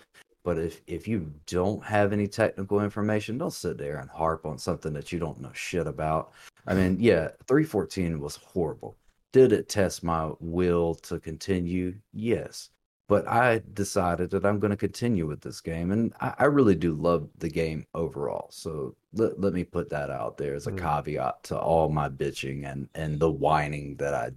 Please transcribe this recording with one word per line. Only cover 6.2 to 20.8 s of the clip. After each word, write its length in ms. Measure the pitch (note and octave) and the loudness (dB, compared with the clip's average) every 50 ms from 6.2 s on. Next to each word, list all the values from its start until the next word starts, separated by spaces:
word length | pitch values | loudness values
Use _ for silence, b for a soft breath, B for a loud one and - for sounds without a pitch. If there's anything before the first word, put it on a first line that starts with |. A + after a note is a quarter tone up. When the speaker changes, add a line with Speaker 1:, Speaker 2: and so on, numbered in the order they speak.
| - - B B B B B B B | -2 -6 B B B B B B B
Speaker 1:
I 100 | - F#2 | 0 2
mean, 220 | F#2+ F#2 F#2 F#2+ F2+ | 4 4 4 2 4
yeah, 300 | A#2+ A2+ F#2 E2 D#2 - - _ - | 6 6 6 4 2 -2 -6 _ 0
three 160 | - C3 D3+ D3+ | 2 4 4 4
fourteen 540 | - - G2+ E2+ - - G2 F2+ E2+ E2 D2+ | 2 0 -2 -2 -2 -2 -2 -2 -2 -2 -4
was 140 | C#2+ D2 - | -6 -8 -10
horrible. 580 | - - - - F#2+ E2 D2 - - G#1+ G#1+ - _ _ _ _ _ _ _ | -12 -16 -6 -4 -2 -2 -2 -4 -8 -14 -16 -18 _ _ _ _ _ _ _
Did 200 | - C3 C3 B2+ | 8 8 8 8
it 180 | G#2 F2+ - - | 6 4 0 -2
test 340 | - G#2+ F#2+ E2+ - - - | 0 2 2 2 0 -2 -2
my 280 | E2+ E2 D#2+ D#2+ D#2 - - | -2 0 0 0 -2 -6 -8
will 560 | E2 E2+ E2 F2+ F2+ F2 F2 F2 E2+ E2 E2 | -8 -2 0 2 2 4 4 4 2 2 0
to 240 | - - - E2+ D#2+ | -4 -6 -8 -8 -8
continue? 760 | - E2+ D#2 D2+ - - F#2+ F2+ F2 E2+ F2+ F#2 F2+ F2+ F#2+ G#2+ - _ - | -6 -10 -10 -8 -2 -2 0 0 0 0 -2 -2 -2 -4 -6 -10 -16 _ -10
Yes. 560 | G2+ G#2+ A#2 G#2+ D#2 B1+ - - - - - _ _ _ _ _ _ _ | -6 -2 0 0 0 -2 -6 -12 -16 -18 -18 _ _ _ _ _ _ _
But 200 | - G#2 G2+ - | 2 2 2 4
I 340 | - G#2+ A#2 B2+ B2 A#2 G#2+ F#2+ - G2 | 2 2 4 4 4 4 2 -2 -6 -6
decided 560 | G2+ G2+ - - G2+ F2+ F2 F2 E2+ F2+ E2+ | -4 -4 -2 0 0 2 2 0 0 0 -2
that 160 | G2 G2 F#2+ | 0 0 2
I'm 140 | G2+ G#2 G2+ | 2 2 2
gonna 180 | G#2 G#2 G#2 | 2 0 0
continue 480 | - G#2+ - - - A#2+ A#2+ A#2 F2+ D#2+ | 0 -2 -4 -2 -2 0 0 2 0 0
with 140 | D2+ D2 C#2+ | -2 -4 -8
this 200 | - C2+ - - | -10 -12 -12 -10
game, 300 | - E2+ E2 E2 E2+ F2+ | -8 -6 -4 -2 0 0
and 220 | G2+ A2+ A#2 G#2+ - - | 0 0 0 -2 -4 -4
I, 120 | B2 B2+ - - | -6 -6 0 2
I 40 | B2+ | 4
really 300 | D3 D3 C#3+ C3 G#2+ F#2 | 4 6 6 6 6 6
do 180 | D#2 E2+ E2+ D#2 | 6 2 0 0
love 340 | D2 D#2 E2+ E2+ E2 D2+ - - - | 2 2 2 2 2 0 -6 -10 -8
the 100 | E2 E2 | -8 -4
game 360 | D#2 E2 E2 D#2+ D#2 D2+ - - - | -2 -2 -2 -2 -4 -6 -10 -8 -6
overall. 520 | E2 E2 D2+ C2 C#2 C#2+ A#1 G1+ G1+ G1+ - | -4 -4 -4 -4 -4 -4 -4 -4 -6 -8 -12
So 440 | - - - E2+ D#2 D2+ C2+ B1+ - _ _ _ - | -14 -12 -10 -8 -8 -6 -8 -8 -10 _ _ _ -2
let, 260 | G2 A2+ - - - | 0 0 0 0 0
let 140 | G2 G2 E2 | 0 0 0
me 100 | F2+ E2+ | 0 -2
put 260 | - - F2 D#2+ - | -2 -4 -4 -4 -2
that 200 | D2+ D2 C#2+ C#2 | -4 -4 -4 -4
out 260 | C2+ C2 A#1 A1+ - | -4 -6 -6 -6 -6
there 160 | - C#2+ C#2+ C#2 | -6 -4 -4 -4
as 140 | C#2+ D2 | -4 -6
a 40 | - | -6
Speaker 2:
Mm. 60 | G2 | -6
Speaker 1:
caveat 640 | F#2 | -4